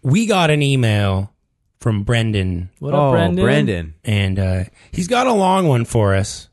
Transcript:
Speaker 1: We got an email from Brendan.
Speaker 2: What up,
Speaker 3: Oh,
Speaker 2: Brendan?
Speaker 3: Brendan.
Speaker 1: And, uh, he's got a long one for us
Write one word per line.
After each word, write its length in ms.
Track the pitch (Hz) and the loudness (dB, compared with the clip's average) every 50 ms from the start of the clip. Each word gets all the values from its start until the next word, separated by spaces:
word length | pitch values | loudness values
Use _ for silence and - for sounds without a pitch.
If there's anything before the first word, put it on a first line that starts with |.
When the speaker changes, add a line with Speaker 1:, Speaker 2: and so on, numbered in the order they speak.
| - | 0
Speaker 1:
We 240 | 135 135 202 226 214 | 0 0 2 2 0
got 240 | 220 190 175 156 | 0 0 2 2
an 100 | 151 147 | 2 2
email 720 | 143 139 139 131 123 113 107 104 101 98 95 95 98 101 _ _ _ _ _ _ _ _ _ _ | 2 0 2 2 2 2 2 2 2 0 0 -2 -4 -6 _ _ _ _ _ _ _ _ _ _
from 240 | - 123 110 101 101 | -4 -2 -2 -2 -2
Brendan. 680 | 110 120 117 113 113 107 104 95 92 90 87 90 90 _ _ | -2 -2 0 0 0 0 -2 -2 -2 -4 -4 -6 -10 _ _
Speaker 2:
What 140 | - 139 143 | -8 -4 0
up, 60 | 143 | 0
Speaker 3:
Oh, 120 | 147 139 | 2 2
Speaker 2:
Brendan? 340 | 131 - - 87 87 90 95 | 2 2 2 0 0 0 0
Speaker 3:
Brendan. 480 | 117 135 147 147 127 101 87 85 80 78 _ _ | 2 2 2 0 0 -2 -4 -6 -10 -12 _ _
Speaker 1:
And, 360 | - 104 104 98 95 95 95 | -2 0 0 0 0 0 -2
uh, 240 | 98 92 92 92 90 - _ _ - - | -2 0 0 -2 -4 -6 _ _ -20 -12
he's 160 | - - 180 175 | -8 -6 -4 -2
got 200 | 247 240 247 262 | 0 0 0 2
a 60 | 240 | 2
long 340 | 208 190 185 190 190 185 160 | 2 2 2 2 2 2 2
one 180 | 135 120 117 | 2 2 0
for 300 | - - 117 107 101 98 | 0 0 0 2 2 2
us 340 | 98 98 - - - - - | 0 0 -2 -6 -14 -18 -20